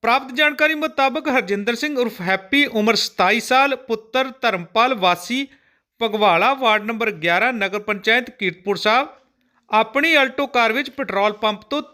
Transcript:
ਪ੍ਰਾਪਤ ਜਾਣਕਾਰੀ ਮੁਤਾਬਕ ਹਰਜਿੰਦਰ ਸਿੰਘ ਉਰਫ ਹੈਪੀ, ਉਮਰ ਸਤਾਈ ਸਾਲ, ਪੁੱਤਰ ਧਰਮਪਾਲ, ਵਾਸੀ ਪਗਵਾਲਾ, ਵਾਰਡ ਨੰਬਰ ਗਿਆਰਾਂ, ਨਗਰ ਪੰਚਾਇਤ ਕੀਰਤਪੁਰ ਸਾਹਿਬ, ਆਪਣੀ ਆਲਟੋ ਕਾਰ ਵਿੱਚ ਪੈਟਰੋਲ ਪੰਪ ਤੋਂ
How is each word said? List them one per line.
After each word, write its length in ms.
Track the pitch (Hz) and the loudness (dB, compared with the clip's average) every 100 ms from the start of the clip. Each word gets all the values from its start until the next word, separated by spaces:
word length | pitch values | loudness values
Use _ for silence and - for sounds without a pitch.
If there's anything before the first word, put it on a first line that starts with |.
ਪ੍ਰਾਪਤ 300 | 226 254 262 | 2 0 -2
ਜਾਣਕਾਰੀ 400 | 247 302 277 302 | 0 0 2 0
ਮੁਤਾਬਕ 540 | 311 311 311 269 277 311 | 0 -4 0 0 0 -2
ਹਰਜਿੰਦਰ 460 | 254 190 202 202 | -2 -2 -4 -4
ਸਿੰਘ 240 | 233 302 277 | -4 -4 -2
ਉਰਫ 220 | 240 220 | -4 -4
ਹੈਪੀ, 440 | 180 190 - 285 285 | -4 -4 0 0 0
ਉਮਰ 280 | 226 208 202 | 0 0 0
ਸਤਾਈ 440 | - - 185 226 | -2 0 2 2
ਸਾਲ, 360 | 220 254 277 262 | 2 2 2 0
ਪੁੱਤਰ 520 | - 220 - 254 262 254 | -4 -8 -4 -2 -2 -2
ਧਰਮਪਾਲ, 520 | 240 190 170 - 247 254 | -2 -2 -4 0 2 2
ਵਾਸੀ 500 | 185 175 - 247 277 _ _ _ _ _ | 0 0 -2 -6 -6 _ _ _ _ _
ਪਗਵਾਲਾ, 520 | 226 208 208 170 214 | -4 2 4 4 4
ਵਾਰਡ 300 | 269 247 214 | 2 2 2
ਨੰਬਰ 260 | 208 226 226 | 0 -4 -4
ਗਿਆਰਾਂ, 400 | 175 165 175 233 | -2 0 2 0
ਨਗਰ 260 | 240 196 208 | 0 -4 -4
ਪੰਚਾਇਤ 500 | 202 208 - 233 240 | -4 -4 0 0 -2
ਕੀਰਤਪੁਰ 460 | - 190 - - 196 | -6 -6 -6 -6 -2
ਸਾਹਿਬ, 320 | 214 233 294 - _ _ _ _ _ | 2 0 0 -10 _ _ _ _ _
ਆਪਣੀ 440 | 214 220 262 320 | 0 2 0 2
ਆਲਟੋ 320 | 320 269 - 277 | 4 2 -2 -2
ਕਾਰ 240 | 247 226 | 2 2
ਵਿੱਚ 180 | 226 269 | 0 -4
ਪੈਟਰੋਲ 420 | 247 254 196 208 | -6 -4 0 0
ਪੰਪ 280 | 208 220 208 - | 0 -4 -4 -6
ਤੋਂ 100 | 285 294 | -8 -6